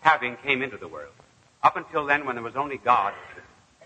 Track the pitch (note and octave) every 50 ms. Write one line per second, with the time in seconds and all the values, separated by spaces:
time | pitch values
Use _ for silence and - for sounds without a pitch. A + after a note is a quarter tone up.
0 | - D#3+ D#3 D3 B2 B2 A#2+ - - C#3+ C#3 B2+ C3+ B2+ G#2 G2 G2 E2 D#2+ D2+
1 | D2 C#2+ - - - _ _ _ _ _ _ _ - D3+ - F#3 D#3+ - E3 D#3
2 | D3 C#3+ C#3+ D3 C#3+ C3+ A#2+ A#2 A2+ A#2 A2 C3+ C#3+ C#3+ C#3 A#2 - A#2+ B2 A#2
3 | G2 G2+ - - - - - - - - _ _ _ _ _ _ -